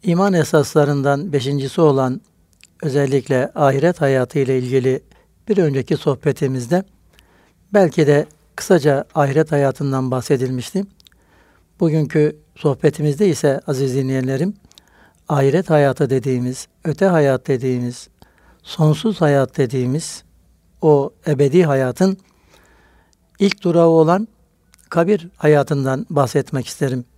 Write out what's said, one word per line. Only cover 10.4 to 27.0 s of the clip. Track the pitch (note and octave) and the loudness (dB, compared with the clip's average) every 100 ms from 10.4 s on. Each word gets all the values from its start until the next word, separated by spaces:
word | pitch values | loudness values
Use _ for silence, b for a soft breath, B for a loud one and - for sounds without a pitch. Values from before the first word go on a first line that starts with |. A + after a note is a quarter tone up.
| B2+ B2+ A#2+ F#3+ G3+ _ _ b b b b b b _ | -2 -6 -6 -6 -8 _ _ b b b b b b _
Bugünkü | E3+ D#3 D3+ D#3+ D3+ D3+ _ _ | 0 0 0 2 0 -2 _ _
sohbetimizde | D3+ C3+ D#3 - D3+ C#3+ G3+ | -4 0 0 0 -4 0 0
ise | D3+ D3 C3+ - | 2 0 -2 -4
aziz | C3+ C3+ | -4 -2
dinleyenlerim, | B2+ C3 C3 C3 C3 F3 G#3+ _ b b b b b _ | -2 -2 -2 -4 -2 -4 -6 _ b b b b b _
ahiret | D3 C3+ D3+ F#3+ | 0 2 2 2
hayatı | D#3 C#3+ C3 C#3 | 2 2 0 -2
dediğimiz, | C3 B2 B2+ B2 B2+ - _ | -2 -2 -4 -4 -8 -14 _
öte | - D3 G3 | -8 -2 2
hayat | E3+ C#3+ C3 - | 2 2 0 -2
dediğimiz, | C3+ C3 B2+ B2 B2 - _ b b b b | -4 -2 -4 -6 -10 -18 _ b b b b
sonsuz | - - D#3 D3+ A3 G3+ | -20 0 0 2 -2 0
hayat | D#3 C#3+ B2+ - | 0 2 0 -2
dediğimiz | C3 C3 B2 C#3+ E3 - _ _ _ _ _ _ | -4 -2 -4 -4 -8 -16 _ _ _ _ _ _
o | E3 D3 C#3 _ - | 2 2 0 _ -6
ebedi | C#3+ C#3 D#3 | 0 2 2
hayatın | E3 C#3 C3 A#2+ F#3+ F#3+ b b b b b b b b b b _ _ | 2 2 -2 0 -2 -2 b b b b b b b b b b _ _
ilk | G3 - | -2 0
durağı | F3 E3+ E3 | 0 4 4
olan | E3 D#3+ F3+ A3 _ _ _ _ _ _ | 6 4 2 -2 _ _ _ _ _ _
kabir | - E3+ G#3 E3+ _ | -2 0 0 -4 _
hayatından | D3+ D3 C#3 C#3+ C3+ C3+ - | 2 2 2 -2 -2 -4 -4
bahsetmek | C#3+ C3 D3 C3 C#3 A#2+ | -2 0 -2 -4 -6 -8
isterim. | - C#3 B2+ | -6 -4 -4